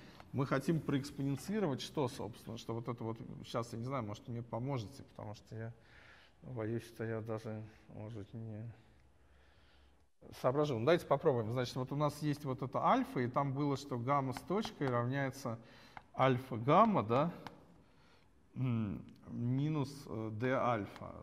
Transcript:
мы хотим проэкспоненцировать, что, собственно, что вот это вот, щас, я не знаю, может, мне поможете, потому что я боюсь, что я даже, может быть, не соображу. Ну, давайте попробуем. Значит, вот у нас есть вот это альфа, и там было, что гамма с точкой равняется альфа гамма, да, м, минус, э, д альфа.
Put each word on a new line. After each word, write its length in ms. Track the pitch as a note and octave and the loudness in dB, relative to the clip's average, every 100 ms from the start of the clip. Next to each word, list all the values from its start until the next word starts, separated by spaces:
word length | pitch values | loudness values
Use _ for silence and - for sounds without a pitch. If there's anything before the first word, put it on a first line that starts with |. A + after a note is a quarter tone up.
| - - - | -18 -20 -8
мы 120 | - C#3 | -2 2
хотим 340 | C3+ C#3 E3+ | 2 4 2
проэкспоненцировать, 1000 | - C#3 C3 - C#3 C#3 - G#3+ F3+ B2+ | 2 0 0 -2 -2 -2 -2 0 0 0
что, 260 | - - B2+ | -4 -2 -2
собственно, 500 | - - - - A2+ | -2 -8 -8 -10 -10
что 160 | - | -6
вот 140 | A#2 B2 | -6 -4
это 160 | A#2 | -4
вот, 140 | A2+ A2+ A#2+ - - | -4 -6 -8 -12 -6
щас, 260 | B2 A#2 | -4 -4
я 60 | A2+ | -6
не 60 | B2 | -4
знаю, 180 | C3+ | -4
может, 240 | G#2+ G#2 - | -4 -8 -8
мне 140 | A#2+ | -8
поможете, 640 | A#2 A2+ C3 C3+ G2 - G2 - | -6 -4 -2 -2 -4 -10 -16 -12
потому 200 | G#2 G#2 | -12 -12
что 200 | - A2+ | -12 -10
я 180 | A2+ A#2 - - - - - _ | -10 -10 -20 -20 -20 -20 -20 _
боюсь, 420 | - B2 A2 A#2 - | -10 -4 -2 -2 -6
что 180 | - | -6
я 180 | A2+ A2+ | -4 -4
даже, 420 | A2 A2 A2 A2 G#2+ - - G2+ | -4 -6 -4 -8 -10 -16 -18 -12
может 240 | G#2+ A2 | -10 -10
быть, 140 | G2 | -10
не 280 | A#2 A2+ G#2+ A2+ G#2+ - - - - - - - - - - - _ _ _ - - | -10 -8 -8 -10 -12 -20 -20 -20 -20 -20 -20 -20 -20 -20 -20 -20 _ _ _ -20 -2
соображу. 320 | C3 C#3 D3 | 2 2 2
Ну, 80 | A#2 | 2
давайте 240 | A#2+ E3+ - | 4 4 4
попробуем. 460 | C#3 E3 B2 G#2+ | 4 6 4 2
Значит, 240 | B2 A#2+ C3+ | 0 0 -2
вот 160 | B2+ | -2
у 40 | C#3 | 0
нас 260 | D3+ D3 | 0 2
есть 220 | D3+ C#3+ C#3 | -2 -2 -2
вот 160 | B2 | -4
это 180 | B2+ B2+ | -2 2
альфа, 400 | D#3+ A#3+ B3+ - | 4 4 2 0
и 80 | B2 | 0
там 260 | C#3+ C#3+ | 2 0
было, 240 | C3 D3 C3+ | 2 0 0
что 200 | - B2+ | -2 -4
гамма 360 | A#2+ C#3+ C3 | 2 2 2
с 80 | B2 | -4
точкой 460 | - F#3+ A3 - C#3 | -2 -2 -2 -2 2
равняется 680 | A#2+ A#2+ C#3 C3+ B2 B2+ A2+ - - - - - - | 2 2 0 0 -2 -6 -6 -10 -20 -18 -18 -16 4
альфа 400 | C3 B2 - A2+ | 6 6 2 -2
гамма, 460 | A2+ E3 A3+ F3+ | 6 8 8 6
да, 280 | G#2 A#2+ E3 - - - - - - - - - - - - - | 4 4 4 0 -12 -16 -20 -20 -20 -20 -20 -20 -20 -20 -14 -2
м, 480 | B2+ A#2 A2 D#2+ - - - | 0 2 0 -4 -8 -16 -12
минус, 600 | A#2 A#2+ B2+ D3 D#3 B2+ - - | -4 0 2 2 0 -2 -4 -8
э, 220 | A2 A2 | -6 -4
д 200 | A2 B2+ | -2 0
альфа. 600 | C3 A#2 A2+ G2 - F2+ F2 | 2 4 2 -2 -8 -12 -12